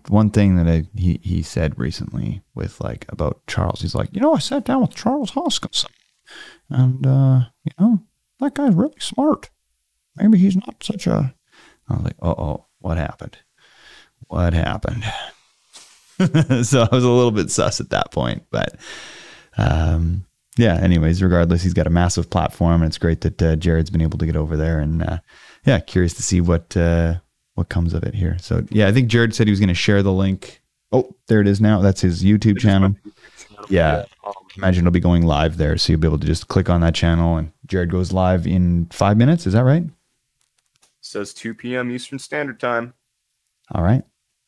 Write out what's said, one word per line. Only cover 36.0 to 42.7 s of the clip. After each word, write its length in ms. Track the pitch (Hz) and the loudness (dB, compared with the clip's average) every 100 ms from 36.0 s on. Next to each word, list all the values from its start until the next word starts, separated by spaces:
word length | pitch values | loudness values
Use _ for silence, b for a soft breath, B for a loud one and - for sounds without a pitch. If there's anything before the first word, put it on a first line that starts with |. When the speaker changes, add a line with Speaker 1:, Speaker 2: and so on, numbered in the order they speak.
| 80 | 2
Speaker 1:
able 120 | 76 | 0
to 60 | 80 | -2
just 200 | 80 - | -4 -4
click 220 | 98 90 | -2 0
on 120 | 87 | 2
that 140 | 82 78 | 0 0
channel, 420 | 85 82 85 82 | 0 2 0 -2
and 140 | 80 - - | -4 -12 -6
Jared 240 | 92 87 | -4 -2
goes 200 | 90 85 | -2 -2
live 360 | 92 92 92 87 | 0 0 0 0
in 380 | 92 87 87 85 | 0 2 0 -2
five 300 | - 98 107 | -2 0 4
minutes. 280 | 127 165 92 | 2 2 0
Is 80 | |
that 100 | 107 | 2
right? 200 | 127 156 165 - _ _ _ _ _ _ _ _ _ _ | 2 2 -2 -10 _ _ _ _ _ _ _ _ _ _
Speaker 2:
Says 320 | - 107 101 | -14 -10 -10
two 200 | - 113 | -10 -12
P 220 | 110 120 127 | -10 -8 -6
M 160 | 123 | -4
Eastern 260 | 127 - 135 | -8 -10 -14
Standard 400 | - 147 143 117 | -10 -8 -8 -6
Time. 340 | 127 | -4